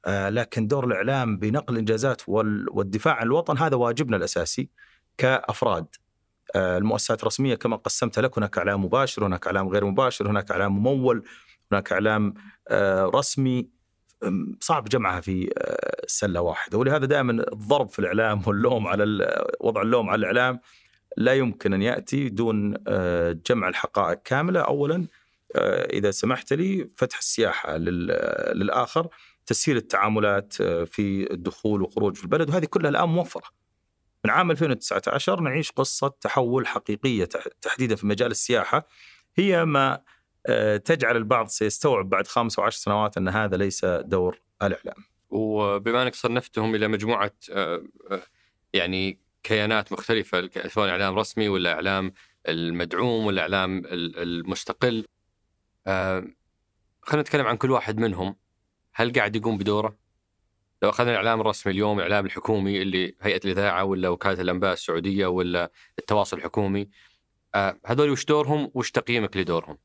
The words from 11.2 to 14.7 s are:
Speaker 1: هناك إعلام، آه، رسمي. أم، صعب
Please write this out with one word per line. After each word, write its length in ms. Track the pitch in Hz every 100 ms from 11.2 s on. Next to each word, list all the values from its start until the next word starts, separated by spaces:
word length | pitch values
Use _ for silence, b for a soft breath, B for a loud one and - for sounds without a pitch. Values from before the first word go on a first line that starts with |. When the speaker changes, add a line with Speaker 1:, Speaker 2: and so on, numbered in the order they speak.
| B B B B _
Speaker 1:
هناك 200 | 101 98
إعلام، 420 | 90 107 107 104 104 B B -
آه، 420 | 101 98 95 95
رسمي. 640 | 127 139 - 131 123 123 _ _ _ _ _
أم، 320 | 110 92 71 -
صعب 240 | -